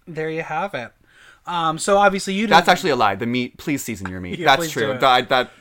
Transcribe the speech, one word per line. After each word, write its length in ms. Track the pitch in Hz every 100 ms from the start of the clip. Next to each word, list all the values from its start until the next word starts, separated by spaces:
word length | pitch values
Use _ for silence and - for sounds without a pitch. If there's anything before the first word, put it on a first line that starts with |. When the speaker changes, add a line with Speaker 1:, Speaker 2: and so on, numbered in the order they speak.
| -
Speaker 1:
There 240 | 156 160
you 120 | 160
have 300 | 156 156 196
it. 200 | 139 117 - _ _ - _ -
Um, 320 | 175 165 160
so 220 | - 196
obviously 340 | 202 190 190
you 100 | 190 220
didn't 60 |
Speaker 2:
That's 160 | 175 180
actually 220 | 180 175
a 60 | 127
lie. 200 | 107 98
The 100 | 117
meat, 320 | 123 123 -
please 240 | - 139 -
season 240 | 104 98
your 120 | 92
meat. 160 | 90 160
Speaker 1:
<laughs> 0 |
Yeah, 80 | 151
Speaker 2:
That's 140 | 135
Speaker 1:
please 100 | 165
Speaker 2:
true. 120 | 143 110
Speaker 1:
do 40 |
it. 80 | -
Speaker 2:
That, 280 | 139 127 127
that, 220 | 131 120 -